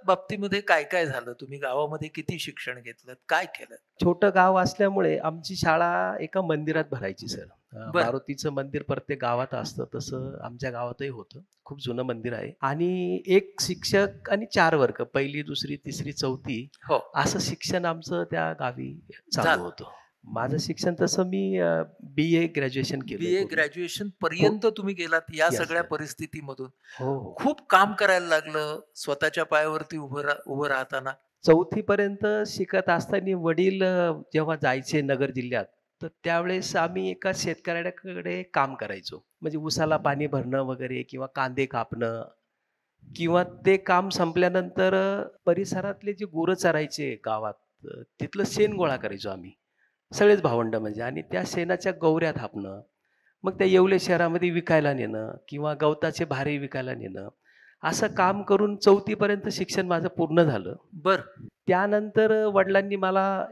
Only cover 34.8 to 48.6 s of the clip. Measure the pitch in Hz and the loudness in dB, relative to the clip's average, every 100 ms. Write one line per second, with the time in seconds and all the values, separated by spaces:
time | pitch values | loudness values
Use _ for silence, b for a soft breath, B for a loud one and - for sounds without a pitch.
34.8 | 131 151 139 131 139 127 123 120 98 _ | 0 0 0 0 0 -2 -4 -4 -4 _
35.8 | _ - 165 _ 170 170 175 185 - 180 | _ -14 -14 _ -2 0 0 -2 -2 0
36.8 | 165 185 190 185 190 190 - 160 - 170 | 0 0 -4 -2 -4 -2 -4 -4 -4 -4
37.8 | 175 - 190 180 175 180 185 - 139 131 | -4 -8 -12 -10 -6 -8 -2 0 0 -2
38.8 | 104 98 - - _ _ 160 151 156 - | -8 -10 -12 -16 _ _ -6 -6 -4 0
39.8 | 156 156 147 139 147 139 123 135 131 131 | 2 2 2 0 -2 -2 -2 -2 -2 -6
40.8 | 127 127 127 131 131 - 131 127 135 120 | -6 -8 -8 -10 -10 -4 -4 -2 -2 -2
41.8 | 113 113 117 117 - _ _ _ _ _ | -4 -4 -4 -4 -10 _ _ _ _ _
42.8 | _ _ - - 170 175 175 - 190 190 | _ _ -18 -4 2 2 2 0 4 4
43.8 | 190 180 196 185 170 165 180 180 180 180 | 4 2 2 0 0 2 2 2 -2 0
44.8 | 185 190 190 202 202 - - 175 196 185 | 2 4 0 -2 -6 -4 0 2 0 -4
45.8 | 196 196 202 208 208 160 165 180 180 151 | -4 -8 -8 -8 -6 -2 0 2 2 2
46.8 | 151 - 139 110 - 110 110 104 _ _ | 0 -4 -6 -6 -4 -4 -4 -8 _ _
47.8 | - 123 120 - - 202 196 - | -16 -16 -18 -12 -10 -4 -2 2